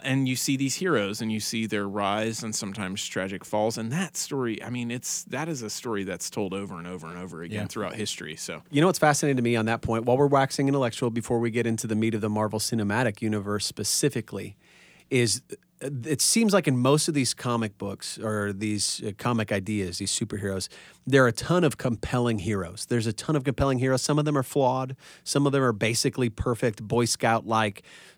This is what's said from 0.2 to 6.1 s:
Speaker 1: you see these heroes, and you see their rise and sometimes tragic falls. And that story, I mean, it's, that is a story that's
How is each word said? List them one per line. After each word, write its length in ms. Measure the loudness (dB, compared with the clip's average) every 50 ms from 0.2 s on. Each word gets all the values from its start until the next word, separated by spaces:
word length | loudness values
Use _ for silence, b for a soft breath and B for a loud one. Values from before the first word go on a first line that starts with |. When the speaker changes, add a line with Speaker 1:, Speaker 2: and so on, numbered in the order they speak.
| 2
Speaker 1:
you 120 | 2 0
see 180 | 0 0 0 0
these 200 | 0 0 -2 -2
heroes, 440 | -2 0 2 2 2 2 0 -2 -4
and 100 | -4 -4 -2
you 80 | -4
see 240 | -4 -4 -4 -2 -2
their 200 | -2 -2 -2 -2
rise 580 | -2 -2 -2 0 0 0 0 0 -2 -4 -4 -6
and 120 | -6 -6
sometimes 500 | -6 -6 -6 -6 -6 -6 -6 -6 -6 -6
tragic 380 | -6 -4 -4 -4 -4 -6 -8 -8
falls. 340 | -4 0 0 0 0 0
And 140 | -2 -4 -4
that 240 | -2 -2 -4 -4 -4
story, 480 | -8 -6 -4 -4 -2 -2 -2 -4 -4 -6
I 60 | -6
mean, 200 | -6 -6 -4 -4
it's, 360 | -6 -6 -6 -6 -6 -6 -8
that 240 | -6 -6 -6 -4 -4
is 120 | -6 -6 -6
a 60 | -8
story 360 | -8 -8 -6 -4 -4 -2 -2
that's 240 | -4